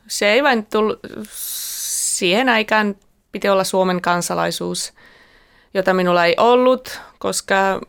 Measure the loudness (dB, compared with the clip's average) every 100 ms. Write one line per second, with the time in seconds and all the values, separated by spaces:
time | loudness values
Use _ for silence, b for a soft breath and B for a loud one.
0 | -12 -2 2 2 2 0 0 -2 0 -4
1 | -10 -16 -16 -12 -10 -10 -10 -10 -8 -6
2 | -4 0 2 2 2 0 2 0 0 -4
3 | _ _ _ -4 0 2 2 0 0 0
4 | 0 -2 -2 -2 -2 -4 -6 -8 -10 b
5 | b b b b b b b -2 0 2
6 | 2 4 2 4 4 6 4 2 -4 -16
7 | B B -6 -6 -2 0 2 -2